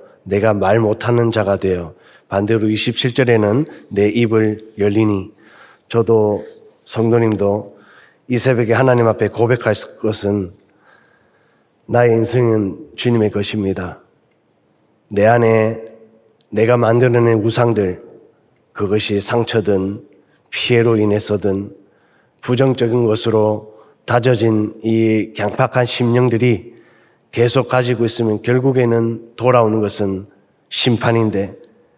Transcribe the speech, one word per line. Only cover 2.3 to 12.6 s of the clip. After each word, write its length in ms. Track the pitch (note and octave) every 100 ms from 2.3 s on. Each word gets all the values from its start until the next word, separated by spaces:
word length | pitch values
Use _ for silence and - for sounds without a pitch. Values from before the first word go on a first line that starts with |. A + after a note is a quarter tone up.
| G2 G#2 A2+ G#2+
이십칠 460 | G#2+ C3 A#2+ B2+
절에는 520 | A#2 B2 A2+ G#2 A#2+ D#3 - -
내 180 | G2+ G#2
입을 640 | A2+ A#2 A2+ G#2+ G#2 - -
열리니." 540 | G2+ G#2 G#2+ G2 E2+ - - - - _ -
저도 560 | A#2 A2+ A2+ G#2+ G2+ - - - _
성도님도 920 | - A#2 A2+ A#2 A2+ G#2+ G2+ G#2 - - - - _ _ -
이 100 | A#2+
새벽에 360 | C3+ A#2+ A2+
하나님 320 | A#2 C3 A#2+ A2+
앞에 200 | - G#2
고백할 440 | - A#2 B2 A2+ G2+ - -
것은 500 | G#2+ G#2 G2+ G2+ F#2 F#2+ _ _ _ _ _ _ _ _ _ _ _ _ -
나의 260 | A#2+ A#2+
인생은 800 | A2+ A2+ B2+ A#2 A2